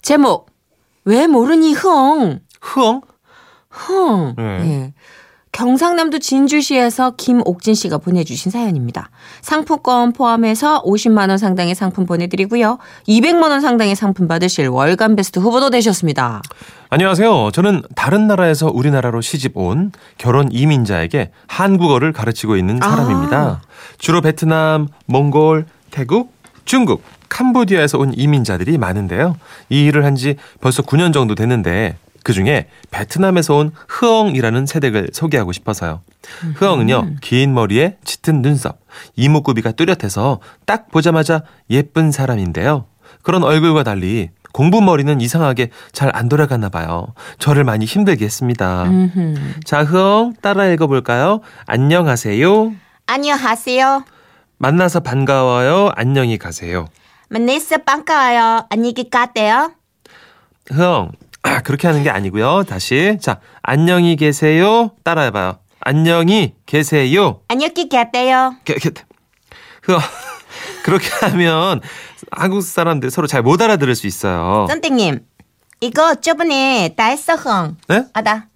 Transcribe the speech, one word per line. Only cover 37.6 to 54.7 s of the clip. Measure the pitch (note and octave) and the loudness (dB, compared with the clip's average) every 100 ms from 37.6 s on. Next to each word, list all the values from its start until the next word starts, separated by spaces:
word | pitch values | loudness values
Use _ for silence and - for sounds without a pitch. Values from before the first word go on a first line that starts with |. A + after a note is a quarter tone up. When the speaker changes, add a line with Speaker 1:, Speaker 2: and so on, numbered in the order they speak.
| G#2+ G#2+ E3 - | 0 2 0 -2
Speaker 2:
짙은 | - - - D#3 | -14 -6 -2 0
눈썹, | B2+ C#3+ - - _ - - - | 2 0 -2 -10 _ -20 -16 -2
이목구비가 | C3+ D3+ D3 A2+ A2+ | 2 2 2 -2 -2
뚜렷해서 | A2 E3+ F3+ G#2 G2 B2 B2+ - _ - | -2 0 0 -4 -2 -2 -2 -8 _ -4
딱 | A3 - | -4 -2
보자마자 | D#3+ D#3+ E3 D#3 D#3+ D#3+ _ _ | 0 2 2 2 -2 -4 _ _
예쁜 | B2 C#3+ D#3+ D#3+ | -2 0 0 0
사람인데요. | C#3 C3 A2+ F2+ D#2 G#2+ D3 - _ - - | 0 -2 -2 -2 -2 -2 -2 -4 _ -20 -10
그런 | - F3+ C#3+ | -2 0 2
얼굴과 | D#3 E3 D#3 | 2 2 2
달리 | A#2 G2+ F#2 A2+ - _ _ | 0 -2 -4 -4 -6 _ _
공부머리는 | - D3+ G#3+ G3 D#3+ C#3+ C#3+ | 0 2 4 4 4 2 0
이상하게 | A#2 E3 D3+ B2 A#2+ - - | 0 0 0 0 -4 -6 -18
잘 | - C3+ | -4 -2
안 | - A#2+ | -2 0
돌아가나 | D3 D3 B2 G2+ | 0 0 0 -4
봐요. | D#2+ E2 E2+ G#2 - - - | -6 -6 -6 -8 -16 -20 -6
저를 | - C#3+ | 0 2
많이 | C3+ G#2+ G#2+ | 2 0 -2
힘들게 | G3 G3+ C#3 G#2+ | 0 0 0 -2
했습니다. | - B2 A#2+ F#2 F2+ | -4 -4 -2 -2 -2
Speaker 1:
음흠. | B2+ F#3 F#3 F#3 E3 D3 C#3 D3 | 0 2 2 -2 -4 -4 -8 -10
Speaker 2:
자, | D#3 D3 | -4 0
흐엉, | D3 F3+ F#3+ G#3 A#3 A3+ | 2 2 2 2 0 -4
따라 | G3+ G3 G3 | -4 0 0
읽어볼까요? | E3 D#3+ C3+ B2 A#2+ D#3 G#3+ - - - | 2 0 0 0 0 0 0 -4 -20 -6
안녕하세요. | A2+ C#3 E3+ E3 A#2+ A2 G#2 E3 G#3+ A3 G#3 _ _ - | 0 2 2 2 0 -2 0 2 4 2 -4 _ _ -6
Speaker 1:
안녕하세요. | B3+ C#4+ C#4 B3+ A#3 - B3+ C4+ C4+ C4+ _ _ _ _ _ | -4 -2 -2 -2 -4 -2 0 2 0 -4 _ _ _ _ _
Speaker 2:
만나서 | B2+ | 0